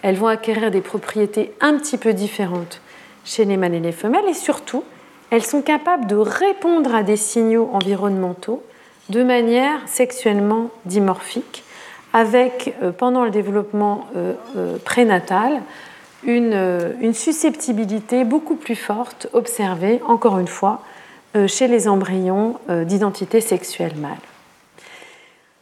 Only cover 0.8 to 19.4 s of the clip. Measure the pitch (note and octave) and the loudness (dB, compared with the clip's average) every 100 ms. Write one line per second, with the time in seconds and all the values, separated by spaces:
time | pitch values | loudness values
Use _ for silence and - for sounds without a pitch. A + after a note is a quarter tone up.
0.8 | F#3+ G#3 - G#3+ G#3 G#3+ G#3+ - D4 D4 | -2 -8 -6 -2 0 0 -4 2 2 2
1.8 | C#4+ B3 A3+ G3+ G3+ - F#3+ F3 E3+ - | -2 -2 0 0 -2 -4 -4 -4 -6 -14
2.8 | - - - - - - G#3 G3 F3+ E3+ | -20 -20 -20 -20 -12 0 2 2 0 0
3.8 | E3 E3 G#3 D#4 G#4 D#4+ - - - B3 | -2 -4 0 2 2 -2 -2 -4 -2 -6
4.8 | - - - - - A#3 A3+ D4 C#4 D4+ | -8 -18 -20 -20 0 0 2 -2 2 0
5.8 | D4+ F4 A3 G#3 A3 - G4 G4 E4+ E4+ | 2 0 0 2 2 2 0 0 0 2
6.8 | C#4+ A#3 G3 G#3+ - A#3+ A3+ A3+ A3+ G3 | 2 2 2 0 0 0 2 4 2 0
7.8 | F#3+ G3 G3+ F#3+ F#3 F3+ - B3 - - | 0 0 0 0 -2 -6 -8 -8 -10 -20
8.8 | - _ - G#3 B3 B3 A#3 A#3+ C4+ D4+ | -20 _ -4 0 2 4 4 2 2 -2
9.8 | A#3+ - B3+ - A3+ G3+ G3+ A3 A#3 - | -6 0 0 2 0 2 2 0 -2 -8
10.8 | F#3 G3 F#3+ F3+ - A#3 - - - - | -4 0 2 0 -4 -10 -10 -14 -20 -20
11.8 | - - - A3+ A3 B3 B3 B3 - - | -20 -20 0 2 4 4 4 0 -8 -4
12.8 | F3+ F3 B3 B3+ A#3 G#3 G3+ G3+ G#3 G#3 | -4 0 0 2 2 0 0 -2 -2 0
13.8 | G#3 G3+ - - F3 - - B3 F3+ E3+ | 0 -2 -6 -6 -4 -6 -8 -6 -6 -6
14.8 | - - A#3+ F#3 F3 F#3+ A3+ C#4+ G3+ - | -4 2 4 4 2 0 2 -2 -6 -18
15.8 | - - - - - A#3+ A#3 G#3 F#3 F3+ | -20 -20 -20 -10 0 2 2 2 2 0
16.8 | E3+ B3 A3+ A3+ - D#4+ D#4+ - - G#3+ | -2 -2 -2 0 -2 2 0 0 -4 -2
17.8 | G#3+ G#3+ G#3+ B3 B3 D4 D#4 D#4 - A3+ | -2 -4 -2 0 2 0 -2 -6 -4 -8
18.8 | - G#3 A#3+ - - A#3 | -4 -4 -4 -10 -2 0